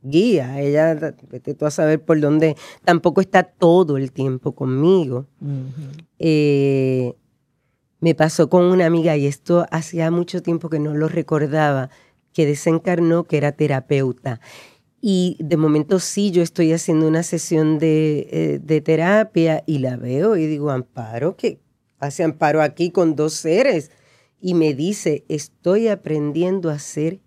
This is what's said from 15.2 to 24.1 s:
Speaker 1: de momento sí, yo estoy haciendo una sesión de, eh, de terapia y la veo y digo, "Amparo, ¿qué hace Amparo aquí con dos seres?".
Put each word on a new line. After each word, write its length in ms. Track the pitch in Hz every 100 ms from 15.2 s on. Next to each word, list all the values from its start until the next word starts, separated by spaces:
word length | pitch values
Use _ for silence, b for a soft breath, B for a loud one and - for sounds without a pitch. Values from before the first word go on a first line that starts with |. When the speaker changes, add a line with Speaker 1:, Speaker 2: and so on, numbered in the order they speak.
| 180 -
Speaker 1:
de 180 | 156 156
momento 420 | 156 151 151 190
sí, 300 | - - 202
yo 120 | 175
estoy 300 | 165 - 165
haciendo 340 | 165 - 156 156
una 160 | 160
sesión 560 | 170 170 - 160 156 156
de, 480 | 160 156 156 147 -
eh, 300 | 160 160 143
de 180 | 147 156
terapia 840 | 147 160 170 208 214 170 165 156 -
y 120 | 147
la 180 | 127 123
veo 400 | 123 131 202 202
y 100 | 156
digo, 240 | 151 147
"Amparo, 680 | 131 127 - 110 117 151 196
¿qué 240 | 226 - _ _ _ _
hace 260 | 143 139
Amparo 360 | 165 156 156 151
aquí 280 | 151 151 175
con 240 | 175 165
dos 200 | 147 151
seres?". 560 | 156 165 175 269 175 - b b